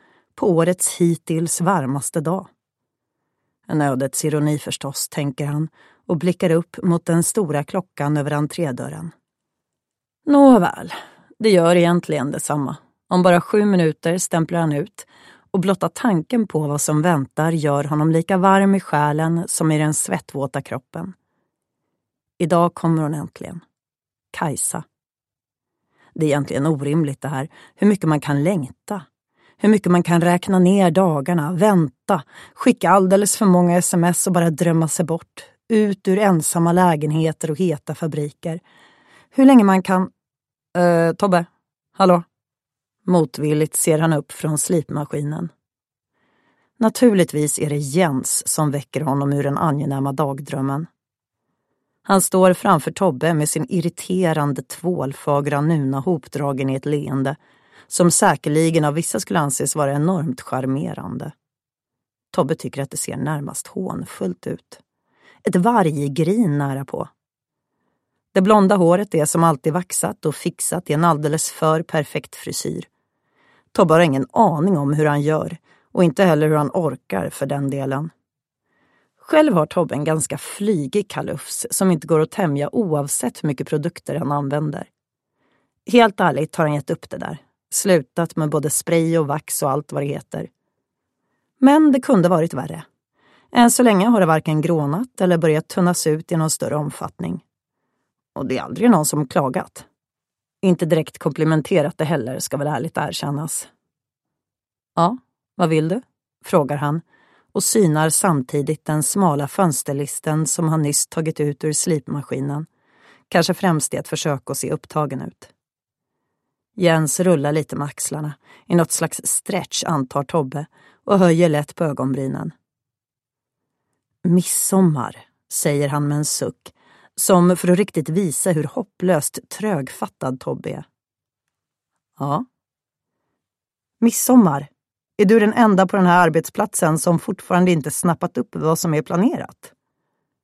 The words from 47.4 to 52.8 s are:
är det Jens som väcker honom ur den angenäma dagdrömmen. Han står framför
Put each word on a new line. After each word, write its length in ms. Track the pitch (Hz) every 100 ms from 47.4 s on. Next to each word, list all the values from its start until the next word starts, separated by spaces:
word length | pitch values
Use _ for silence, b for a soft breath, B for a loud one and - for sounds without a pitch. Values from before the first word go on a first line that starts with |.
| 151 -
är 100 | 147
det 80 | 147
Jens 680 | 143 156 175 131 - - -
som 240 | - 151
väcker 300 | 143 - 135
honom 320 | 156 139 139
ur 100 | 143
den 140 | 139 -
angenäma 540 | 165 143 143 135 139
dagdrömmen. 760 | 135 143 139 143 170 135 139 170 _ _ _ _ _ _ _ _ _ _ _
Han 180 | - 196
står 320 | - 185 185
framför 380 | 180 208 165